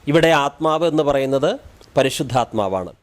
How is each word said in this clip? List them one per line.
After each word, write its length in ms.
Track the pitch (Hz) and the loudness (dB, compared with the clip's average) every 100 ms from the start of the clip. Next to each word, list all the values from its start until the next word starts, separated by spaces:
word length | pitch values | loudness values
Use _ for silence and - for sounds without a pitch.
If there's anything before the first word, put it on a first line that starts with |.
| - | -2
ഇവിടെ 260 | 160 160 156 | 2 4 2
ആത്മാവ് 420 | 143 - 160 156 165 | 0 -2 -2 0 0
എന്ന് 120 | 156 143 | 0 0
പറയുന്നത് 400 | 139 135 135 156 214 - - - 143 | 0 0 0 0 -4 -10 -20 -6 -2
പരിശുദ്ധാത്മാവാണ്. 920 | 135 - 135 123 117 110 98 95 87 - | 0 -2 -4 -2 -2 -2 -2 -4 -6 -12